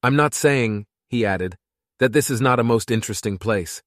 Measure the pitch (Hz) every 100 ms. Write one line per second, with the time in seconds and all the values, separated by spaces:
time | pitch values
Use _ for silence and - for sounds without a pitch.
0 | 123 143 147 - 147 139 117 104 104 _
1 | _ 120 104 95 90 - _ _ _ _
2 | 127 113 139 123 131 123 117 117 - 113
3 | - 104 113 98 110 107 82 -